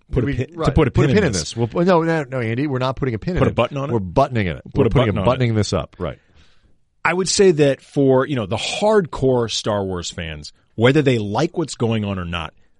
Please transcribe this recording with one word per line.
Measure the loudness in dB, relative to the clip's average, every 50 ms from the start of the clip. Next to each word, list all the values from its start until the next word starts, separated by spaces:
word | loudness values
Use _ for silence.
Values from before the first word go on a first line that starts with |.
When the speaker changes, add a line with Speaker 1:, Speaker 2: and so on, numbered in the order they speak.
| _ -6
Speaker 1:
put | -4 -2 -2
Speaker 2:
We, | -2 -2
Speaker 1:
a | -4 -6
pin, | -6 -6
Speaker 2:
right. | -4 -2
Speaker 1:
to | 0 2
put | 2 2
a | 2
Speaker 2:
Put | 2 2 2
Speaker 1:
pin | 4
Speaker 2:
a | 4
pin | 2
Speaker 1:
in | 2
Speaker 2:
in | 2
Speaker 1:
this. | 0 -4 -6 -6 -4
Speaker 2:
this. |
We'll, | -4 -4 -2 0 0 2
no, | 4 4 2 2
no, | 2 0 -2 -2
no, | -4 -6 -4
Andy, | -4 -4 -2 -2 -2
we're | -2 -2 -2
not | -2 -4 -4
putting | -4 -4 -4 -4
a | -4
pin | -6 -4 0
Speaker 1:
Put | 0 0
Speaker 2:
in |
Speaker 1:
a | 0
Speaker 2:
it. | 2
Speaker 1:
button | 0 -2 -2 -2
on | -6 -6 -2
it? | -2
Speaker 2:
We're | -2
buttoning | -2 0 2 2 2 2 0 -2 -2
it. | -2 -4 -8 -10
Speaker 1:
Put | -6 0
Speaker 2:
We're | 0 2
Speaker 1:
a | 2
Speaker 2:
putting | 2 2 2 2 0
Speaker 1:
button |
Speaker 2:
a | 0
Speaker 1:
on | 0
Speaker 2:
buttoning | 0 0 2 0 0
Speaker 1:
it. | 2
Speaker 2:
this | 0 0 0 -2
up. | -4 -4 -6 _ -8
Right. | -8 -8 -8 -10 _ _ _ -20 -20 _ _ _ _ _ _ _ _ _ _ _ -4
Speaker 1:
I | -2 -2
would | -2 -2 0
say | 2 4 6 6
that | 6 6 4 2 2 0
for, | _ -6 0 2 4 4 4 4 2
you | 0 -2
know, | -4 -2
the | -2 -4
hardcore | -6 -6 -6 -4 -2 2 2 4 2 2 0 -2 0 2 2 2 2 0 -2
Star | -4 -4 -4 -2 -2 -2 -2
Wars | -4 -4 -6 -8 -8
fans, | -10 -10 -10 -10 -10 -12 -14 -16 -20 _ _ _ _
whether | 2 4 4 4 4
they | 4 2 2 0
like | 0 -2 -2 -2 -2 -2 -2
what's | -4 -6 -6 -4
going | -2 -2 0 0 0 -2
on | -4 -4 -6
or | -6
not, | -6 -6 -6 -8 -8 -14 _ _ _ _ _